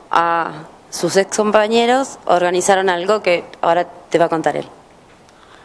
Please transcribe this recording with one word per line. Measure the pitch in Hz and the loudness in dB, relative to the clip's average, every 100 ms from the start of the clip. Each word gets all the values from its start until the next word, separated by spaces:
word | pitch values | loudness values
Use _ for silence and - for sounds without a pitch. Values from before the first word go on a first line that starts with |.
| - | -2
a | 170 170 170 165 151 156 - - | 0 2 0 -4 -8 -18 -20 -16
sus | - 175 185 | -6 -2 0
excompañeros, | 196 - 214 208 214 233 233 254 269 - - | 0 -2 2 2 2 2 2 0 -2 -6 -2
organizaron | 175 175 180 180 190 190 | 0 0 0 2 2 2
algo | 175 190 214 | 0 -2 -2
que | 190 170 - - | 0 -2 -4 -4
ahora | 175 170 175 - - | 0 0 -2 -10 -4
te | 165 | 0
va | 165 | 0
a | |
contar | 165 156 147 | 0 -2 -4
él. | - - - - - - - - - - | -8 -16 -20 -20 -20 -20 -20 -20 -20 -20